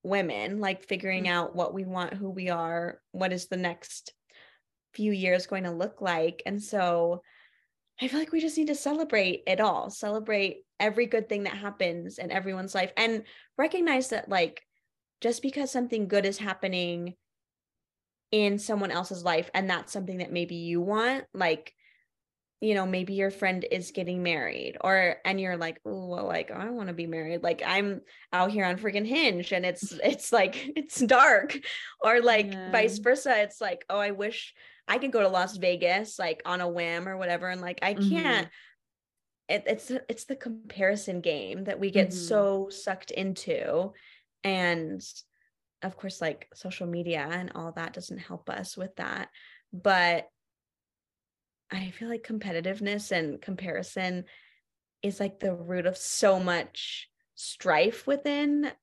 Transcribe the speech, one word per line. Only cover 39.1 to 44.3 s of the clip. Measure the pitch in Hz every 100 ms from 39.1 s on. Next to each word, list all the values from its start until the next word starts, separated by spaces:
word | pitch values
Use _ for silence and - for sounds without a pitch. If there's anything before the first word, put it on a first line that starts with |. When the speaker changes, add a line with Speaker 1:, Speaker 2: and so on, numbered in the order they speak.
| _ _ _ -
Speaker 1:
It, | 156 151
it's, | 214 - 254 -
it's | 233
the | -
comparison | 269 247 220 214 196 190 208 202 180
game | 170 147 95 143
that | 196 -
we | 196
get | 196 185
Speaker 2:
Mm-hmm. |
Speaker 1:
so | 180 170 214 202 196 196
sucked | - - 190 -
into. | - 190 185 190 160 - 160 196 - - - _